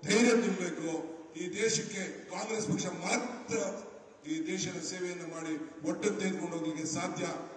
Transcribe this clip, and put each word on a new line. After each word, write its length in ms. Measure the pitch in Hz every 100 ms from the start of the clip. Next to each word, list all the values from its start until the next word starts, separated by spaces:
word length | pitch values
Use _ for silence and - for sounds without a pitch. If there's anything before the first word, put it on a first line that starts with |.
| 151
ಧೈರ್ಯ 220 | 202 247
ತುಂಬಬೇಕು. 880 | 233 208 185 175 160 160 160 - - - -
ಈ 220 | 175 196
ದೇಶಕ್ಕೆ 680 | 220 - - 190 180 - -
ಕಾಂಗ್ರೆಸ್ 380 | 180 214 220 -
ಪಕ್ಷ 180 | - 185
ಮಾತ್ರ 720 | 170 208 240 240 - - 151 - - - - - - 151
ಈ 200 | 160 160
ದೇಶದ 320 | 185 185 180
ಸೇವೆಯನ್ನು 460 | - 185 180 175 165 160
ಮಾಡಿ 180 | 160 156 156 - 156
ಒಟ್ಟು 200 | - 202
ತೆಗೆದುಕೊಂಡು 480 | - 190 156 160 165
ಹೋಗ್ಲಿಕ್ಕೆ 280 | 156 156 143
ಸಾಧ್ಯ. 400 | 160 175 160 185 - -